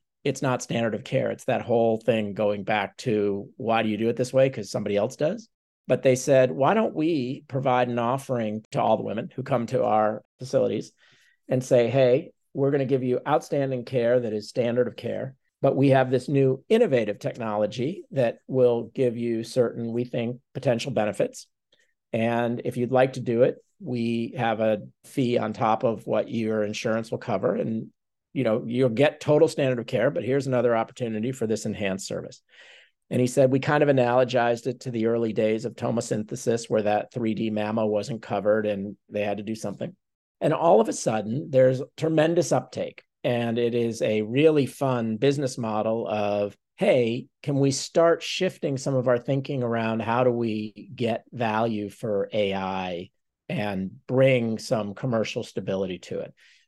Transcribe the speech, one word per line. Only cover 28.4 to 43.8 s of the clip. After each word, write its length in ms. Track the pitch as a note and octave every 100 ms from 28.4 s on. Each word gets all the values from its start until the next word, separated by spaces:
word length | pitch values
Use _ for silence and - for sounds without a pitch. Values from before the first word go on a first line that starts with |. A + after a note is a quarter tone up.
know, 220 | A#2 G#2+ A2
you'll 220 | B2 B2+
get 320 | A2 C#3+ -
total 260 | - D3+ D#3+
standard 320 | D#3+ C3+ B2
of 80 | A2+
care, 240 | G#2+ B2
but 140 | -
here's 240 | G#2+ C#3 C3+
another 260 | B2 A#2+
opportunity 560 | A2+ A2+ - A#2+ A2 A2+
for 160 | C3 A2
this 180 | G#2+
enhanced 440 | A2 G2 G2+ F#2+ -
service.'" 340 | F#2+ - - _ - - - _ _ _
And 120 | B2+
he 60 | B2
said, 240 | C#3+ C3
"We 80 | C#3
kind 220 | C3+ D3+
of 40 | D3
analogized 800 | C3+ A#2+ B2 B2+ A#2+ A#2+ - C3+
it 140 | A#2+
to 100 | C3
the 160 | A#2 A2+
early 260 | A#2 A2+
days 320 | A2 A2 A2
of 120 | A#2+ -
tomosynthesis, 920 | A#2+ A#2 A#2 A2+ G#2+ C3 - A#2 -
where 140 | A2
that 300 | G#2 G#2 -
three 220 | - A2+
D 160 | G#2 A2
mammo 380 | G#2+ G#2+ A2+ A2
wasn't 320 | G#2+ G#2 A2+
covered 440 | - G#2 G2+ G#2+ G#2+
and 300 | G2+ G2 G2+ _
they 140 | G#2
had 140 | G#2 G2+
to 80 |
do 100 | G#2
something." 400 | A2 G#2+ G2 C3 - _ _ _ _
And 140 | E3+
all 260 | D3+ E3 G3+
of 80 | A3+
a 40 |
sudden, 580 | - - A2 G#2 B2 E3
there's 320 | C3 C3 B2+ C#3+ -
tremendous 560 | D#3+ D#3 D#3 E3+ E3
uptake. 500 | C3+ D3 - F2 - - _
And 340 | D3 A#2+ A#2 A#2
it 160 | A#2+
is 260 | A#2+